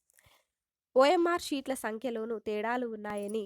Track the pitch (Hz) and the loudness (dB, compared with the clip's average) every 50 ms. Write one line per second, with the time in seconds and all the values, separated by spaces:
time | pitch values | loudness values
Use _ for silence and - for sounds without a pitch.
0 | _ _ _ _ _ _ _ _ _ _ _ _ _ _ _ _ _ _ - 247 | _ _ _ _ _ _ _ _ _ _ _ _ _ _ _ _ _ _ 4 6
1 | 262 285 359 359 339 339 339 349 - - 302 269 269 - 262 254 - 220 214 220 | 8 8 8 6 4 2 2 0 -2 -4 -6 -4 -4 -4 -6 -4 -4 -6 -6 -4
2 | - 262 240 220 220 226 233 208 - 220 214 208 208 226 240 254 247 233 220 214 | -4 -6 -4 -4 -4 -6 -6 -6 -6 -4 -4 -2 -2 -2 -2 -2 -4 -4 -6 -8
3 | 208 208 208 208 202 202 214 220 202 | -8 -8 -8 -6 -6 -4 -4 -6 -6